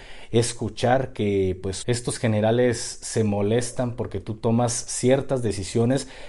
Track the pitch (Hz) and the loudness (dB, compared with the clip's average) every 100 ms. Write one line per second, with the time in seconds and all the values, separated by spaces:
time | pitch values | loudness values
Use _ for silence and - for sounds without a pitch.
0 | - - - 113 117 - 104 - 120 131 | -14 -16 0 2 2 -2 -6 0 2 4
1 | 131 - 104 98 92 90 98 92 - 120 | 2 -2 0 2 2 0 -4 -4 -2 -2
2 | 139 - 117 107 110 120 123 117 - - | -2 -2 0 2 4 4 2 0 -6 -10
3 | - 117 107 101 101 120 123 - 123 117 | -4 0 2 2 2 2 0 -2 -2 -4
4 | - 98 104 107 117 117 120 - - - | -6 -6 -8 -2 2 2 2 -2 -6 0
5 | 123 139 - 135 113 98 95 117 117 123 | 4 4 2 -2 -2 -4 -2 2 2 2
6 | - - | -2 -12